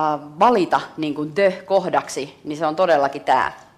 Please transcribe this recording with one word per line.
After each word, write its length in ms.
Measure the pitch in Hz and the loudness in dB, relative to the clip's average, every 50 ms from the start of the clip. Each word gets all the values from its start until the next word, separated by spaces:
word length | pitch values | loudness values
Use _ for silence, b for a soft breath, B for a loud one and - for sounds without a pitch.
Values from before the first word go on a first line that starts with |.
| 156 151 151 143 147 147 151 160 | 2 0 -2 -2 -6 -8 0 2
valita 420 | 202 240 247 208 165 - 147 135 - - - | 4 4 4 4 2 2 0 -2 -2 -4 -8
niin 180 | - 156 151 139 | -6 -6 -6 -4
kuin 180 | 147 151 156 | -6 -6 -4
the-kohdaksi, 1080 | 147 196 202 190 185 185 - - 190 190 180 170 143 139 - - - 147 127 - - _ - | 0 2 2 2 2 -2 -4 0 0 0 0 2 -2 -2 -2 -2 -8 -8 -10 -10 -12 _ -12
niin 120 | 147 151 147 | -10 -6 -4
se 80 | 165 | -4
on 100 | 151 156 | -2 0
todellakin 480 | 170 185 175 160 143 139 139 - 147 - | 0 2 4 4 4 2 0 -2 -4 0
tää, 280 | - - 127 92 - - - - _ _ | 2 2 2 2 0 -4 -10 -20 _ _